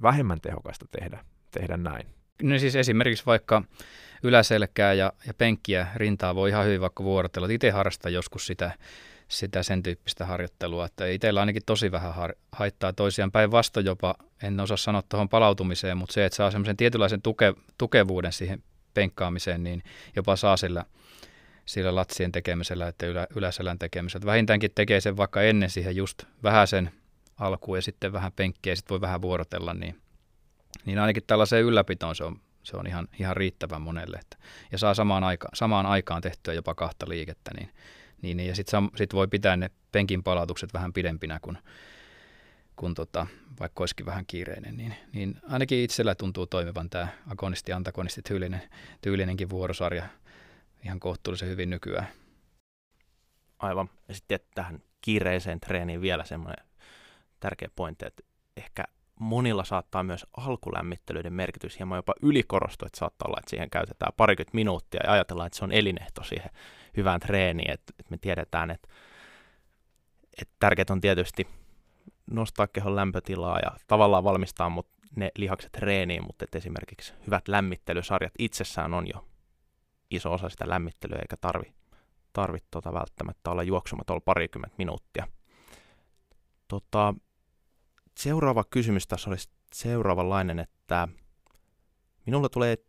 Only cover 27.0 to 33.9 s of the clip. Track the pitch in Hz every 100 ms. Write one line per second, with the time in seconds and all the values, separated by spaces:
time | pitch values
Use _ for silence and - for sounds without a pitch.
27 | _ _ _ - 101 98 - 92 98 -
28 | 98 98 95 - 95 - 95 87 - 95
29 | 95 90 90 90 82 87 87 87 85 85
30 | _ _ _ _ _ _ _ - - 101
31 | 107 98 - 107 104 117 117 110 98 90
32 | 82 80 82 98 _ _ - 95 92 90
33 | 85 - 95 92 95 - 80 78 80